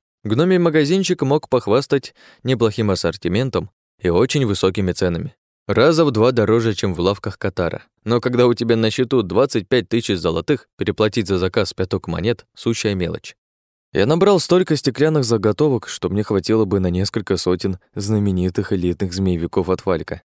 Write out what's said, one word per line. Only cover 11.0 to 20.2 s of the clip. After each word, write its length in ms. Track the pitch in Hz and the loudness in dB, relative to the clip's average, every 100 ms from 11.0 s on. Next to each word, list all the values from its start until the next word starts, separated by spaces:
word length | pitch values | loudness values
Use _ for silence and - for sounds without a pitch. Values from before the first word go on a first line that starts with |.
| 107 117 92 | 0 0 -2
за 100 | 92 | 0
заказ 360 | 90 110 95 | 0 0 -2
пяток 340 | - 92 92 - | -4 -4 -4 -4
монет — 380 | 85 98 95 _ - | -4 -2 -4 _ -6
сущая 400 | 117 113 107 95 | -4 -2 -2 -2
мелочь. 400 | 82 82 - - _ _ _ _ _ | -4 -6 -12 -20 _ _ _ _ _
Я 120 | 85 104 | 0 2
набрал 340 | 170 202 185 | 4 4 4
столько 360 | - 180 175 147 | 4 2 2 0
стеклянных 480 | 139 117 156 156 | -2 0 2 2
заготовок, 640 | 113 113 107 101 151 120 - | 0 2 0 2 0 0 -4
что 220 | - 90 | -8 -4
мне 140 | 101 | -4
хватило 420 | - 101 98 110 98 | -2 -2 0 0 2
бы 140 | 98 | 0
на 100 | 92 | 0
несколько 480 | 90 101 113 - 92 | 0 -2 -4 -2 -2
сотен 400 | 90 90 98 92 _ 107 | 0 -2 -2 -6 _ -6
знаменитых 800 | 98 107 101 92 90 113 95 | -2 0 0 0 0 -2 -2
элитных 400 | 95 90 85 95 | 0 0 -2 -4
змеевиков 560 | 95 95 87 82 98 90 | -2 0 0 -2 -2 0
от 120 | 92 | -2
Фалька. 420 | 98 82 - - | 0 -2 -4 -12